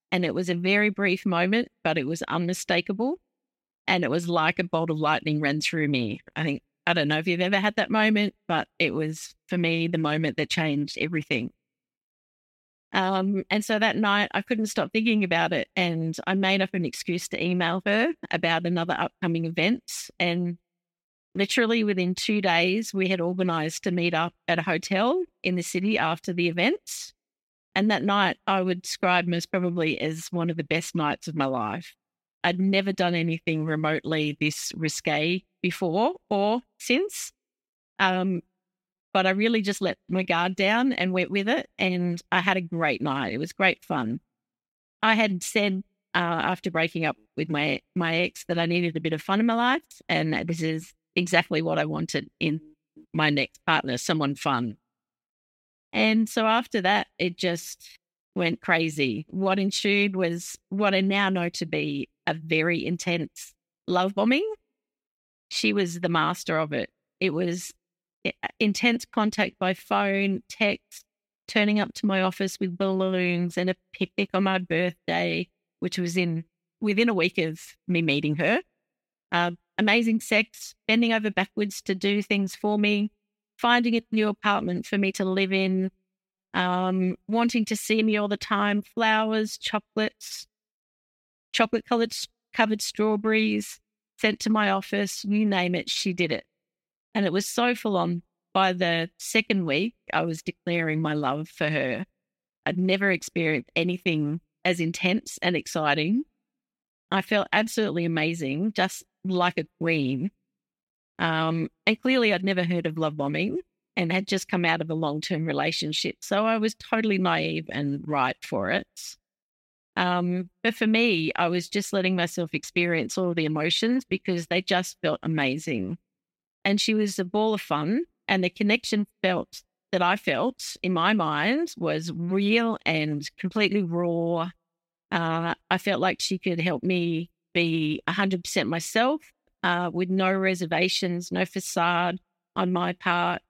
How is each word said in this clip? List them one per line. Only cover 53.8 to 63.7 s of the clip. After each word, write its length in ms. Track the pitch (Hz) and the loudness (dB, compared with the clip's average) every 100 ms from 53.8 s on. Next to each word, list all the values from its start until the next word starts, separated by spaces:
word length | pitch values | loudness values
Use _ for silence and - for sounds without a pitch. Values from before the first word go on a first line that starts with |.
| 135 123 | 0 -4
someone 340 | - 160 143 | 0 0 0
fun. 440 | 139 151 127 120 104 _ _ _ _ _ _ _ _ _ _ _ | -2 0 0 -2 -8 _ _ _ _ _ _ _ _ _ _ _
And 360 | 220 220 220 214 | 0 2 2 2
so 200 | - 220 | 0 2
after 340 | 226 240 220 | 2 0 0
that, 240 | 180 208 - - | 2 2 0 -4
it 180 | 175 175 | -4 -2
just 640 | 180 170 - - - - _ _ _ | -2 -2 -6 -16 -20 -20 _ _ _
went 280 | 190 170 - | -2 -2 0
crazy. 640 | - 165 165 147 135 107 - | 2 2 2 2 0 0 -6
What 300 | 190 190 196 | -2 0 2
ensued 560 | 196 - 208 202 202 185 | 0 0 0 2 2 0
was 420 | 170 170 - - - | -2 -2 -8 -16 -8
what 260 | 196 208 190 | 0 2 4
I 60 | |
now 280 | 190 196 196 | 2 2 2
know 200 | 190 175 | 0 -2
to 180 | - 165 | -4 -4
be 420 | 151 147 143 - _ - | -2 -2 -4 -8 _ -6
a 80 | |
very 500 | 160 156 160 165 170 | -4 0 0 2 0
intense 720 | 139 175 - 170 147 - - _ _ | -2 -2 -2 -2 -4 -10 -18 _ _